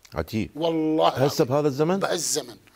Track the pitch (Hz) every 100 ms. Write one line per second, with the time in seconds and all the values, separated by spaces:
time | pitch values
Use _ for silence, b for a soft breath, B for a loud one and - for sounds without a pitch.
0 | - - 80 110 80 147 165 160 156 156
1 | 165 - 139 - 143 143 147 131 156 190
2 | - 175 147 156 123 104 -